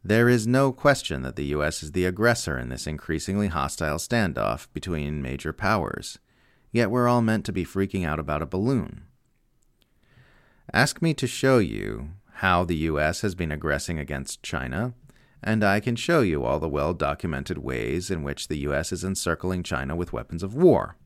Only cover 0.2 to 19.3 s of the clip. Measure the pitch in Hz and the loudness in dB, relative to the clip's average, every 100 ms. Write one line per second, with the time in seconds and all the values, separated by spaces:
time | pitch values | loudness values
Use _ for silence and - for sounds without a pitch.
0.2 | 120 123 110 127 139 127 147 135 - 71 | 6 6 4 4 4 4 4 4 0 -4
1.2 | 65 - 71 73 76 - 76 90 90 92 | -4 -4 -2 0 0 -2 -4 0 0 2
2.2 | 117 117 - 65 62 64 - 76 - 78 | 2 2 -2 -4 -4 -6 -6 -8 -4 -4
3.2 | - 101 101 82 69 - 76 76 - 120 | 0 0 0 0 -4 -2 -2 -2 0 0
4.2 | 98 62 50 57 - - 92 80 73 76 | 0 0 -2 -2 -8 -10 -4 -4 -4 -4
5.2 | 65 67 78 - 98 107 58 50 - - | -6 -6 -6 -4 0 0 -2 -6 -10 -16
6.2 | _ _ _ _ _ 117 107 123 120 123 | _ _ _ _ _ 0 2 2 2 4
7.2 | 113 110 107 92 82 98 98 95 82 78 | 2 0 -2 -4 -2 0 0 0 -2 -2
8.2 | 76 76 76 92 113 131 - - - _ | -2 -4 -2 0 2 0 -2 -12 -20 _
9.2 | _ _ _ _ _ _ _ _ _ _ | _ _ _ _ _ _ _ _ _ _
10.2 | _ _ _ _ - - 139 - 165 151 | _ _ _ _ -2 2 2 2 0 0
11.2 | 127 - 131 127 82 53 50 55 73 92 | -4 2 6 6 4 -2 -6 -6 -10 -14
12.2 | _ - 95 90 87 80 80 73 76 85 | _ -2 4 4 4 0 0 2 0 0
13.2 | 107 90 82 76 78 71 - 80 71 69 | -4 -2 -4 -2 -2 -2 -2 -6 -4 -6
14.2 | 67 - - 76 - 73 123 123 - - | -8 -12 -8 -6 -4 -4 -4 -8 -20 -20
15.2 | _ _ - 110 104 101 123 117 - 170 | _ _ 0 2 4 4 0 -2 2 4
16.2 | 104 76 58 73 80 71 76 85 71 73 | 4 2 0 0 0 0 0 0 -2 -2
17.2 | 85 69 73 78 65 64 57 80 98 87 | -4 -4 -4 -6 -4 -4 -2 -4 -4 -4
18.2 | 69 69 - 76 69 71 - 90 92 95 | -4 -8 -6 -4 -2 -2 -2 -4 -4 -2
19.2 | - | -2